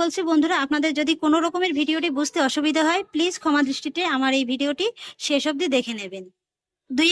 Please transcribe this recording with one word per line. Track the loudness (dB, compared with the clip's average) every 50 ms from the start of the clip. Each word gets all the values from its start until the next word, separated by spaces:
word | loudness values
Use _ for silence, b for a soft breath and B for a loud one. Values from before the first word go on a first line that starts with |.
বলছি | 0 0 0 -2 0 2
বন্ধুরা, | 4 4 4 4 2 0 0
আপনাদের | 0 0 0 0 0 0 0
যদি | 0 0 0 0 2
কোনো | 2 2 2 2
রকমের | 0 0 0 -2 0 0 0
ভিডিওটি | 0 0 0 -2 -2 -2
বুঝতে | -2 -2 -2 -2 0 0 0 0
অসুবিধা | 0 0 0 0 2 2 2 2
হয়, | 2 0 -2 -4 -2
প্লিজ | -2 0 -2 -2 -2 0
ক্ষমা | 0 2 2 2 0
দৃষ্টিতে | -2 -4 -8 -8 -4 -4 -2 -2 0
আমার | 0 0 2 2 0
এই | 0 0
ভিডিওটি | -2 -2 -2 -2 -2 -2 -2 -4 -4 B B B B B -4
শেষ | 0 0 0 0 0
অবধি | -2 -2 0 0 0
দেখে | 0 0 -2 -6 -10
নেবেন। | -10 -10 -12 -12 -14 -16 _ _ _ _ _ _ _ _ _ _ _ -6
দুই | 0 2 2 2